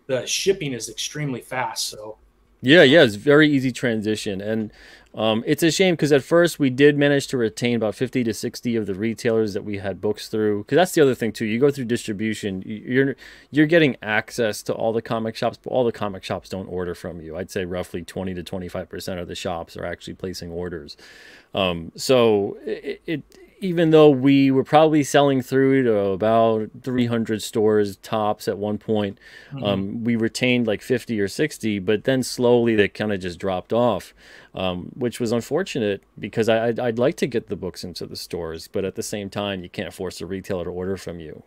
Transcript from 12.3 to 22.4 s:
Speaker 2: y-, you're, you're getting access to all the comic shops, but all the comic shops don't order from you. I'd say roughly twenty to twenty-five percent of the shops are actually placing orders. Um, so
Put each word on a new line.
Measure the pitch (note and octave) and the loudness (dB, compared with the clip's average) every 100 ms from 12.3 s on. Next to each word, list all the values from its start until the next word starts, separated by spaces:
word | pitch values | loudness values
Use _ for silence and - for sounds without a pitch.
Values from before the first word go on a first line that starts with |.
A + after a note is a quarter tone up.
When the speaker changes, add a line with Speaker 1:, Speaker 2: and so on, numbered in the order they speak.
| G#2+ G#2 F#2+ G2 | -4 -6 -8 -10
Speaker 2:
y-, | G#2+ - | -12 -2
you're, | B2+ C#3 B2 - - _ | 0 0 -2 -14 -20 _
you're | C3+ D3+ | 0 4
getting | E3+ D3+ - | 4 4 0
access | G#2 G#2+ - - A2 G#2 | -2 -2 -2 -2 -2 -2
to | - | -6
all | F#2 A2 | -2 -2
the | A2+ | -2
comic | - A2+ A2+ - | -4 -4 -4 -4
shops, | A#2 - | -4 -4
but | - | -4
all | C3 A#2+ | 0 0
the | |
comic | - G#2 F#2+ | -2 -6 -8
shops | - F#2+ - | -8 -8 -8
don't | F#2+ F#2+ | -10 -8
order | F#2 F2 F2 | -6 -6 -8
from | F#2 E2+ | -10 -12
you. | D#2 D#2 | -12 -10
I'd | F#2 | -8
say | G#2 | -6
roughly | F2+ F2+ F2+ F#2+ | -6 -6 -6 -10
twenty | E2+ - F#2 | -10 -8 -8
to | F2+ | -8
twenty-five | E2 F#2+ F2+ F#2 E2+ | -8 -10 -8 -10 -10
percent | F2+ - F#2 | -10 -8 -8
of | F2 | -8
the | F2+ | -8
shops | G2 E2+ E2 F#2+ | -8 -8 -10 -10
are | F2 | -10
actually | E2+ - F2+ | -10 -14 -12
placing | F#2+ F2 F2 | -10 -10 -10
orders. | E2+ F2 E2 C#2+ - - - - - _ | -10 -8 -10 -14 -20 -20 -20 -20 -20 _
Um, | - F#2 F2 E2 - | -2 -2 -2 -8 -6
so | - B2+ A#2 G#2 | 2 6 6 4